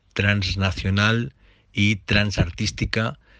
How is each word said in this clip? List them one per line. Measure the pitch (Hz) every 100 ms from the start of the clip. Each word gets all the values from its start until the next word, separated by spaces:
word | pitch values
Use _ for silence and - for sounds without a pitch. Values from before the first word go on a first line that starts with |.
| _
transnacional | - 101 101 92 92 95 - 98 98 104 113 131 - _ _ _
y | - 104 104
transartística | - 101 104 98 92 - 107 - - 110 113 147 _ _